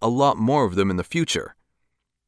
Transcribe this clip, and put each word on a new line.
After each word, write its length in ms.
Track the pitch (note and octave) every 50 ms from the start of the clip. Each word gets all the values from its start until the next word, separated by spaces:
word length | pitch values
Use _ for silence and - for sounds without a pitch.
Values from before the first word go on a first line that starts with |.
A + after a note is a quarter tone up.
a 80 | A2+ A#2
lot 260 | A#2+ C3+ C#3 C#3+ -
more 300 | - A2 B2+ D3 D3 B2
of 100 | F#2 F2
them 140 | G2 F#2+ G2
in 80 | F#2
the 60 | F2+ F2
future. 520 | - - E3+ D#3+ - - D2+ - - - _ _ _ _ _ _ _ _ _ _ _ _ _ _